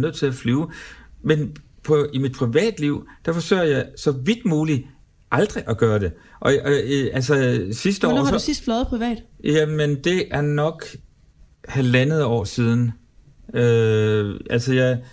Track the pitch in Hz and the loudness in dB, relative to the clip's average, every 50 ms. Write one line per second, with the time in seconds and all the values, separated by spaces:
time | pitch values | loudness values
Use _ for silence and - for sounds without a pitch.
0 | 135 165 160 - 147 139 127 - - 120 123 143 170 - - - - - - - | 0 0 -2 -2 -2 -2 -2 -2 -2 0 0 0 0 -4 -8 -14 -18 -20 -20 -20
1 | - - - - - 143 156 151 147 - - - - - _ - - - 156 147 | -20 -20 -16 -6 0 2 2 2 0 -4 -8 -12 -20 -20 _ -10 0 2 2 2
2 | 143 147 147 131 135 135 131 - 131 117 117 151 196 226 214 - 147 147 143 - | 2 0 -2 -2 -2 -2 -2 -2 -2 2 2 2 2 2 -2 -2 -2 -2 -2 -4
3 | - - - - - - 165 170 156 - 202 185 175 156 139 131 - - - - | -8 -14 -18 -10 -6 -4 -4 -2 0 0 2 2 2 2 2 0 0 -4 -6 -4
4 | - 156 139 131 127 165 233 233 - 180 160 151 156 160 151 123 - - - - | -2 -2 -2 0 0 -2 -2 0 0 0 0 0 0 0 0 -2 -2 -6 -18 -20
5 | - _ _ _ _ - - 131 202 208 - - - - 113 101 117 113 107 104 | -20 _ _ _ _ -2 0 2 2 0 0 -6 -4 -4 -2 2 2 2 2 2
6 | 98 85 80 - - - - - - - 139 139 135 143 143 139 - 120 143 139 | 0 -2 -6 -8 -18 -20 -12 -4 0 0 0 2 2 0 0 0 0 0 -2 0
7 | 131 - - 131 123 139 147 135 131 123 123 117 92 95 110 - - 190 202 - | 0 -2 -2 -2 0 2 2 2 2 2 0 0 -2 -4 -6 -2 -2 -2 0 2
8 | - 247 240 277 277 277 - - - - 294 - - - 226 233 269 269 262 220 | 2 2 2 4 2 2 2 0 -2 -2 -6 -4 -4 -4 -2 -2 -2 -2 -2 -2
9 | 226 240 226 226 - - - - - - 147 156 151 151 156 151 151 147 147 131 | -2 -4 -4 -6 -10 -16 -16 -6 -2 0 2 2 2 2 0 0 0 0 0 0
10 | 131 175 180 185 - - - 139 147 147 147 147 147 160 165 160 - - - - | 0 0 0 0 0 -2 -2 -2 0 0 0 0 0 -2 -2 -6 -14 -16 -16 -18
11 | - - _ _ _ _ _ - - - _ _ - - - 135 131 123 123 127 | -20 -20 _ _ _ _ _ -20 -20 -20 _ _ -12 -6 -2 0 2 2 4 4
12 | 131 147 160 156 143 117 117 113 98 101 - 123 117 113 117 120 120 117 117 - | 2 2 2 0 0 0 0 -2 -2 -4 -2 0 0 2 2 2 0 -2 -4 -8
13 | _ _ _ - - - - - - - - 120 120 120 117 113 113 110 110 110 | _ _ _ -20 -20 -20 -20 -20 -16 -8 -2 2 2 4 4 4 4 2 2 2
14 | 107 107 107 107 104 101 - - - - - 120 120 127 131 127 127 127 127 123 | 2 2 2 0 0 -2 -6 -8 -6 -2 -2 -2 0 2 2 2 2 2 0 -2
15 | 123 - | -6 -12